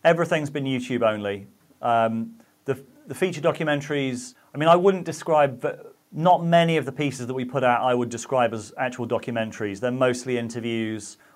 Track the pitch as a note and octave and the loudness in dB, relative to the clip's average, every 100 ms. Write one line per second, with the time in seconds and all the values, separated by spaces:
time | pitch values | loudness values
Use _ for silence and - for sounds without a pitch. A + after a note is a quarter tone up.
0 | D#3+ E3+ E3 E3 D3 D3 C3+ B2+ B2 A#2+ | 2 2 2 -2 -2 -4 -2 -4 -2 0
1 | A2+ G#2+ G2+ G2+ G2+ _ _ _ A#2+ A#2 | 0 0 -4 -6 -10 _ _ _ 0 2
2 | A2+ A2+ A2+ - _ _ - C3 - _ | 2 0 -6 -12 _ _ -6 -6 -8 _
3 | - C3+ F#3 D#3+ D#3+ C#3+ D#3 D3 C#3+ D3 | -16 -2 -2 0 -2 0 -2 -2 -2 -2
4 | C3+ B2 - - _ C#3+ D#3+ F3 F#3+ F#3 | -2 -4 -10 -18 _ 0 6 6 6 2
5 | E3+ - - D3+ C#3+ A#2+ D3 - - - | -4 -8 0 4 4 2 -6 -6 -14 -20
6 | _ D3+ E3+ F3 E3+ E3+ E3 D#3+ C3 C3 | _ 0 4 4 6 4 4 2 -2 -2
7 | C#3+ B2 A#2+ C3 B2 C#3 B2 A#2+ B2+ B2 | -4 -2 -6 -4 -4 0 2 2 2 2
8 | A#2 A2+ - C3 A#2+ A2 G2 - B2+ B2 | 0 -6 -2 0 0 -2 -10 -6 -6 -4
9 | A2+ A2+ - A#2 A2 G2+ G#2+ G2 B2 B2+ | -4 -4 -4 -4 -4 -4 -6 -4 -4 2
10 | B2+ B2 C3 B2 A#2 A#2+ A#2 A2+ A2 A2 | 2 0 -2 -4 -4 -6 -4 -2 -4 -6
11 | G#2 - _ | -10 -18 _